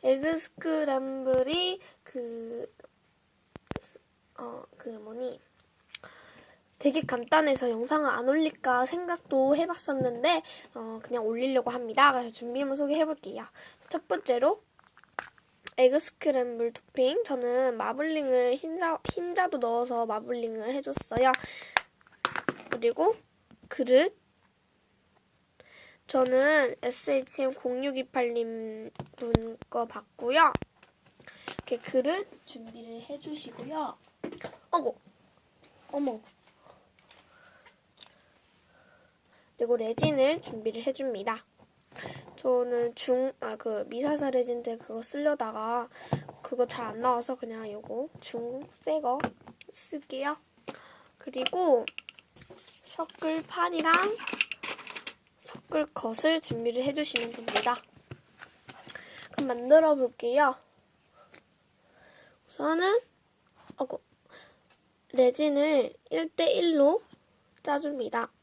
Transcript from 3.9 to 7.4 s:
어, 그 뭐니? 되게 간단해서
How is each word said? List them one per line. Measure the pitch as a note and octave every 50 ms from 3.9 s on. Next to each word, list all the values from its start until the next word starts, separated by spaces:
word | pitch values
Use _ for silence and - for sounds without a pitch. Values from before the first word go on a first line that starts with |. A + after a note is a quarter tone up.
| _ - _ _ _ _ _ _ _
어, | - B3 A#3+ A#3 - - - -
그 | _ - A#3
뭐니? | A3+ G#3+ G#3+ G#3+ A3 A#3+ B3+ B3+ A#3+ - _ _ _ _ _ _ _ _ _ _ - - - - - - - - - - - - - _ _ _ _
되게 | _ - C#4+ C4 D#4+
간단해서 | - - C4 A#3 A#3+ B3+ D#4 D#4